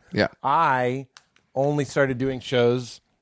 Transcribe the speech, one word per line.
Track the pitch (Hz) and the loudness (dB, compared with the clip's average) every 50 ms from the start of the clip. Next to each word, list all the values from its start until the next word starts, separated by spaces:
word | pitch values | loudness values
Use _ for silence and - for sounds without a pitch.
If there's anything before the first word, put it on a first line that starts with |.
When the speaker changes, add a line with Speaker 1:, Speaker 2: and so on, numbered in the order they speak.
| _ - - | _ -6 -2
Speaker 1:
Yeah. | 104 101 - - _ | 0 0 -2 -2 _
Speaker 2:
I | - 135 143 165 165 147 131 127 127 123 127 135 135 - - - _ _ _ _ _ _ - | -2 0 2 2 2 2 2 2 0 0 -2 -4 -8 -12 -18 -20 _ _ _ _ _ _ -4
only | 131 139 147 147 147 139 | -2 0 0 0 -2 -2
started | - - 151 139 131 131 | -2 0 0 0 0 0
doing | 117 131 135 131 123 | -2 -4 -4 -4 -6
shows | - - 131 123 120 120 123 127 123 110 - - _ _ _ _ | -6 -2 2 2 4 4 2 0 -4 -8 -14 -18 _ _ _ _